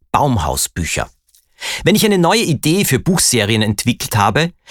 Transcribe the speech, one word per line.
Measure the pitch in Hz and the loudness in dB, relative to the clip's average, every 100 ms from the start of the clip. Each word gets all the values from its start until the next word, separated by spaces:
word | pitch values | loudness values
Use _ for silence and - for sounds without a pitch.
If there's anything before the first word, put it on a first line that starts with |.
| - | -4
Baumhausbücher.“ | 104 143 113 71 67 - - 78 - - _ _ _ _ - - - | 0 0 0 -2 -4 -6 -6 -6 -6 -8 _ _ _ _ -14 -10 -2
Wenn | 160 | 0
ich | 214 | 2
eine | 214 190 | 2 2
neue | 170 214 | 2 2
Idee | - 139 151 185 | 0 -2 0 0
für | 202 127 | 0 0
Buchserien | - 180 - 120 101 110 | 0 0 0 0 2 2
entwickelt | 107 101 123 - - 117 | 0 0 -2 -4 -4 0
habe, | 101 139 170 - - | 2 2 -2 -6 -16